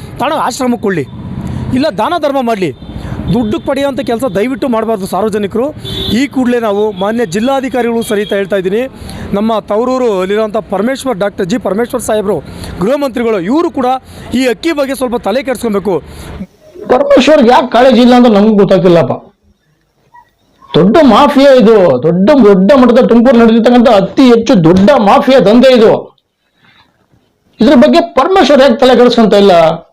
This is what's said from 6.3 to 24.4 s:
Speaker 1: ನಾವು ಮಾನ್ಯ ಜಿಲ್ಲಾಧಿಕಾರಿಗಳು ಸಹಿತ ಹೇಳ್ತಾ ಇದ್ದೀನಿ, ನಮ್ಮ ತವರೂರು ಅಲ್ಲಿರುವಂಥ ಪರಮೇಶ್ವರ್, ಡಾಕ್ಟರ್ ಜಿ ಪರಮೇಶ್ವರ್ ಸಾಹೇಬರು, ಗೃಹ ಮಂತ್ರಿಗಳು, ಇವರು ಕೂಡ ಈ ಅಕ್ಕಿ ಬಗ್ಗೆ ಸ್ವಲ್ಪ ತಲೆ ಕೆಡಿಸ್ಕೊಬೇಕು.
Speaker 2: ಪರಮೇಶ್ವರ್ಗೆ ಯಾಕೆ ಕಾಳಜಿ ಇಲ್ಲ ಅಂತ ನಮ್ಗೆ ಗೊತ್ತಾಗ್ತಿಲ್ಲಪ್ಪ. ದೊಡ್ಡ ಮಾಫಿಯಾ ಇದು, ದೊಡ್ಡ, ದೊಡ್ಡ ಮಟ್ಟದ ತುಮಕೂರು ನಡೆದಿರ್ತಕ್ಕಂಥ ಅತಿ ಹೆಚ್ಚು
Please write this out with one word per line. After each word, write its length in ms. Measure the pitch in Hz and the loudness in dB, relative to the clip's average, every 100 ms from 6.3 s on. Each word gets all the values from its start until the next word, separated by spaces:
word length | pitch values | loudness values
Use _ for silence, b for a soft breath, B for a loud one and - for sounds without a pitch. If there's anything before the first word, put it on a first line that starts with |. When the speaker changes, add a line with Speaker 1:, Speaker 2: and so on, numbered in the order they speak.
| 269 240 240 | -2 -2 -2
Speaker 1:
ನಾವು 320 | 226 202 214 | -2 -2 -4
ಮಾನ್ಯ 340 | 185 202 233 214 | -4 -6 -4 -4
ಜಿಲ್ಲಾಧಿಕಾರಿಗಳು 760 | 196 247 269 254 254 233 233 | -4 -2 -4 -4 -4 -4 -4
ಸಹಿತ 300 | 226 202 214 | -4 -4 -4
ಹೇಳ್ತಾ 240 | 202 190 202 | -4 -4 -4
ಇದ್ದೀನಿ, 320 | 185 214 262 - B B B | -4 -4 -6 -10 B B B
ನಮ್ಮ 260 | 202 220 220 | -4 -2 -4
ತವರೂರು 600 | - 208 254 254 247 190 | -4 -4 -2 -2 -2 -2
ಅಲ್ಲಿರುವಂಥ 360 | 185 208 220 214 | -4 -4 -4 -6
ಪರಮೇಶ್ವರ್, 640 | 160 190 233 269 262 185 | -6 -6 -4 -4 -6 -6
ಡಾಕ್ಟರ್ 280 | 202 202 180 | -6 -6 -6
ಜಿ 120 | 240 | -4
ಪರಮೇಶ್ವರ್ 440 | 202 190 240 240 | -4 -4 -4 -6
ಸಾಹೇಬರು, 360 | 220 214 202 165 - B B - | -4 -4 -4 -6 -8 B B -6
ಗೃಹ 140 | 190 | -4
ಮಂತ್ರಿಗಳು, 460 | 285 277 240 233 208 | -2 -4 -4 -4 -4
ಇವರು 300 | 175 302 349 | -2 -2 -4
ಕೂಡ 160 | 285 247 262 - B B | -4 -4 -4 -8 B B
ಈ 120 | 240 254 | -4 -2
ಅಕ್ಕಿ 260 | 208 330 | -4 -4
ಬಗ್ಗೆ 220 | 294 269 | -4 -4
ಸ್ವಲ್ಪ 220 | 269 247 233 | -4 -6 -6
ತಲೆ 260 | 196 247 | -4 -4
ಕೆಡಿಸ್ಕೊಬೇಕು. 600 | 269 220 233 202 196 160 - B B B 190 _ _ - - | -4 -6 -4 -4 -4 -6 -6 B B B -18 _ _ -10 -2
Speaker 2:
ಪರಮೇಶ್ವರ್ಗೆ 600 | - 571 554 285 302 233 | 0 2 2 4 4 4
ಯಾಕೆ 200 | 311 247 | 2 2
ಕಾಳಜಿ 300 | 220 269 226 | 2 2 4
ಇಲ್ಲ 140 | 247 | 4
ಅಂತ 120 | 247 247 | 4 4
ನಮ್ಗೆ 300 | 202 214 208 | 4 2 2
ಗೊತ್ತಾಗ್ತಿಲ್ಲಪ್ಪ. 560 | 190 190 180 165 127 127 - _ _ _ _ _ _ _ _ _ _ _ _ _ - 151 | 2 2 2 2 0 -6 -12 _ _ _ _ _ _ _ _ _ _ _ _ _ -4 0
ದೊಡ್ಡ 180 | 185 330 | 2 4
ಮಾಫಿಯಾ 500 | 277 214 285 269 277 | 4 4 4 4 4
ಇದು, 500 | 254 214 220 175 123 | 4 4 4 2 0
ದೊಡ್ಡ, 280 | 156 175 208 | 0 0 2
ದೊಡ್ಡ 420 | 285 208 185 196 | 4 4 4 4
ಮಟ್ಟದ 340 | 277 247 254 202 | 4 4 4 4
ತುಮಕೂರು 320 | 233 240 233 | 4 4 4
ನಡೆದಿರ್ತಕ್ಕಂಥ 500 | 226 226 240 247 226 | 4 4 2 4 4
ಅತಿ 340 | 202 180 - | 2 0 2
ಹೆಚ್ಚು 420 | 254 226 | 4 4